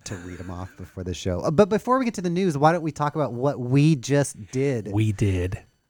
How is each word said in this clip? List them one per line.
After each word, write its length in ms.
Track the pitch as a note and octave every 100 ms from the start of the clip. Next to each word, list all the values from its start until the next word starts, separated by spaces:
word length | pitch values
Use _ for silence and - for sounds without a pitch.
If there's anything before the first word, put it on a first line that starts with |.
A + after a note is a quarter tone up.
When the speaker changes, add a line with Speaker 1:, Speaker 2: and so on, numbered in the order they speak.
| -
Speaker 1:
to 100 | F#2+
read 220 | F2+ F2+
'em 100 | F2+
off 260 | F2 F#2+ -
before 280 | F2+ -
the 100 | F#2
show. 280 | F2 G2 F2
Uh, 100 | D#3
but 180 | D3+ G3+
before 300 | G#3+ - C4
we 60 | A#3
get 100 | G#3
to 60 |
the 80 | F3+
news, 260 | E3+ F#3+ C#3
why 140 | D#3
don't 100 | F3
we 80 | D#3
talk 220 | - D3 D#3
about 160 | B2+
what 260 | A#2+ C#3 B2+
we 360 | A#2+ C#3 D3+ C#3+
just 540 | A2+ C#3+ C3+ - G2+
did? 360 | B2+ C#3 A#2+ G2+
Speaker 2:
We 200 | G2+ G#2+
did. 480 | G2+ G#2 F#2 F2+ - - _ _